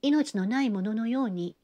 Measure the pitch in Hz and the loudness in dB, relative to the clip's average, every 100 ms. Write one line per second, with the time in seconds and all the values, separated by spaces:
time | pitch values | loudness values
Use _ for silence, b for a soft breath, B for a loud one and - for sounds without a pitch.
0 | 277 302 285 202 190 254 269 202 190 220 | 4 4 2 0 0 0 0 0 -2 -2
1 | 226 254 247 180 175 - | -2 0 -2 -2 -6 -8